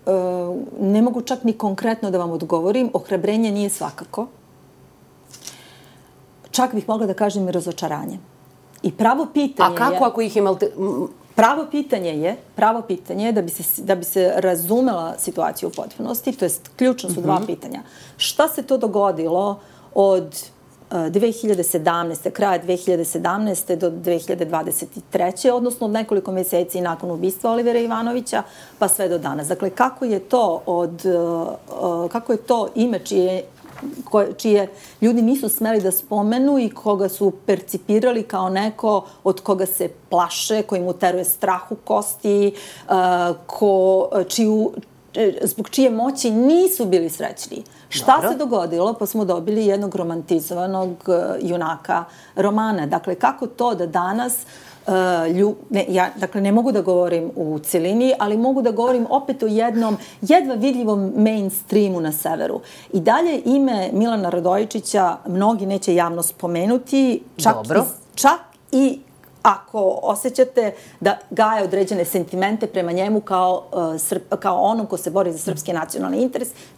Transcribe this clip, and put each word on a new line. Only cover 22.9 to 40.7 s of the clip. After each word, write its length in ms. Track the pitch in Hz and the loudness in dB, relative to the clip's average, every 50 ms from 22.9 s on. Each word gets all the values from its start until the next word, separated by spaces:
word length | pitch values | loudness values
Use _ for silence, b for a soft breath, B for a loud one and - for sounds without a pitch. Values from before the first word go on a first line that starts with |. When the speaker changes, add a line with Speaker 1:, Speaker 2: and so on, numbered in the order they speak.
| 180 165 170 | 0 0 0
Speaker 1:
sedamnaeste 720 | - - 165 170 170 185 202 214 214 185 165 - - 180 | -2 -4 -2 -2 -2 -2 0 -2 -2 -2 -4 -2 -4 -4
do 140 | 165 185 175 | -2 0 -2
dve 280 | 165 175 170 175 175 165 | -2 -2 -2 -2 -2 -2
hiljade 260 | 165 - 190 175 175 | -2 -4 -4 -4 -4
dvadeset 440 | 156 170 160 160 170 165 - - - - 208 - - | -2 -2 -4 -4 -2 -6 -6 -8 -10 -14 -18 -14 -6
treće, 420 | - 185 175 175 220 - - 254 240 | -2 -2 -2 -2 -2 0 2 2 2
odnosno 340 | 247 240 247 240 - 240 | 2 0 -2 -4 -2 -4
od 60 | 208 208 | -2 -2
nekoliko 400 | 226 220 214 214 196 190 - 190 | -2 -2 0 -2 -2 -2 -2 -4
meseci 480 | 185 180 180 - 175 180 175 - 180 | -4 -4 -2 0 0 -2 -2 -2 -4
nakon 300 | 180 170 165 165 - 180 | -4 -4 -4 -4 -6 -6
ubistva 420 | 170 160 180 190 190 - - 233 226 | -6 -2 -2 -2 -2 -2 -2 -2 0
Olivera 260 | 240 240 240 233 240 | 0 0 2 0 0
Ivanovića, 640 | 233 233 226 220 233 233 240 254 240 - - 214 208 B B B B B B - | 0 0 -2 -4 -4 -2 -4 -4 -4 -4 -4 -4 -4 B B B B B B -2
pa 100 | - - | 0 0
sve 200 | - - 196 175 | 0 0 0 -2
do 100 | 175 165 | -2 -2
danas. 300 | - 147 139 147 147 147 | -2 -4 -6 -4 -4 -4
Dakle, 220 | 185 175 202 190 | -4 -4 -4 -4
kako 340 | 190 - 247 262 254 - 262 | 0 0 0 0 0 -2 -4
je 140 | 240 214 190 | -2 -2 -2
to 420 | 190 - - 247 226 190 165 - - | -2 0 0 2 2 2 0 -2 -2
od, 400 | - 175 175 175 165 170 165 - | -2 -2 0 0 -2 -4 -4 -2
e, 20 | 185 | 0
e, 1000 | 180 170 170 170 170 165 165 - - - - - - - - 180 170 170 170 170 | 2 2 2 0 -2 -4 -4 -6 -8 -10 -12 -14 -10 -4 -4 -2 -2 -2 -4 -4
kako 240 | - 233 233 - 233 | -4 -6 -2 -2 -2
je 60 | 214 | -2
to 300 | - - 247 233 208 - - | 0 0 0 0 0 -2 0
ime 240 | 233 226 247 220 180 | 0 0 2 0 -2
čije, 460 | - - 202 190 180 180 185 185 - - - - - - - - - - - - - | -4 -2 0 2 2 2 0 -2 -6 -8 -14 -20 -20 -20 -18 -14 -14 -12 -12 -12 -10
ko-, 280 | - - 214 202 196 196 | 0 2 2 2 2 -2
čije 340 | - - 220 208 202 196 190 B B B B B B | -4 0 4 4 4 4 0 B B B B B B
ljudi 220 | 220 226 240 240 226 | 2 2 4 4 4
nisu 260 | 233 269 269 233 214 | 2 2 2 0 -2
smeli 320 | - - 220 220 226 214 | -2 -2 0 0 0 2
da 100 | 185 185 | 2 0
spomenu 680 | 180 - - - 214 208 208 214 233 254 262 285 285 269 | -2 -2 -4 -4 -2 0 0 2 2 2 4 4 4 2
i 100 | 233 208 | 2 0
koga 380 | - - - 214 208 190 202 185 | -4 -4 -2 0 2 2 2 -2
su 240 | 190 - 202 190 185 - - | 0 2 0 0 0 0 0
percipirali 760 | - 196 180 - - - 170 - - 208 220 - 254 247 226 208 | 0 0 0 0 -6 -10 -8 -2 2 2 4 4 4 2 0 -2
kao 260 | - - 185 185 185 | -4 -4 -2 -2 0
neko 560 | 185 190 202 220 214 - - 220 214 196 - B B B B | 0 0 0 -2 -4 -2 0 2 2 2 0 B B B B
od 160 | 190 185 185 | 0 0 0
koga 260 | - - 196 185 190 | 2 0 0 0 0
se 220 | 185 - - - 170 - - - - | -2 -2 -2 -4 -4 -6 -10 -10 -2
plaše, 540 | - 175 175 170 - - - - 220 220 208 | 2 2 2 2 0 -4 -2 -2 0 0 0
koji 200 | - | 0